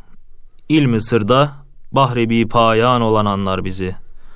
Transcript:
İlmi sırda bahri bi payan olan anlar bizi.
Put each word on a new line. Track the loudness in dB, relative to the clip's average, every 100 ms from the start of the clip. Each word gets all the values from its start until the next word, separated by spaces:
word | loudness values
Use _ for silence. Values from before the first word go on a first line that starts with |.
| -18 -20 -20 -20 -20 -16 0
İlmi | 2 2 0
sırda | 0 0 2 2 2 -4 -20 -20 -4
bahri | 0 0 0 0
bi | 0 2
payan | 2 4 4 2 2
olan | 2 2 2
anlar | 0 -2 -4
bizi. | -4 -6 -6 -8 -12 -16 -16